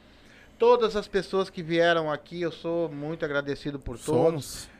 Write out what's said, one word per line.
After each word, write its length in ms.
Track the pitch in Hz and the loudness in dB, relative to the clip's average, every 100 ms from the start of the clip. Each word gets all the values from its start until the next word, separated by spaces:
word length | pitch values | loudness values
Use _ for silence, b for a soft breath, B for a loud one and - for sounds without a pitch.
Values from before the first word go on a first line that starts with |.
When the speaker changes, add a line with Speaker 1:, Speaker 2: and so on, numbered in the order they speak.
| b b b b b _ | b b b b b _
Speaker 1:
Todas 380 | 233 240 220 208 | 6 6 4 0
as 100 | 196 | -2
pessoas 420 | 196 - 190 185 | -4 -2 -2 -2
que 120 | - | -6
vieram 480 | 160 165 170 170 156 | -2 4 4 4 0
aqui, 300 | 147 - 170 | -6 -8 -6
eu 80 | 170 | -6
sou 380 | - 165 170 165 | -4 -4 -2 -2
muito 340 | 143 147 165 | -4 -8 -6
agradecido 540 | 156 143 143 135 147 139 | -2 -2 -2 -6 -6 -8
por 180 | 135 117 | -10 -8
todos, 460 | - 156 165 160 - | 0 2 4 2 -8
Speaker 2:
Somos. 220 | - - | -14 -16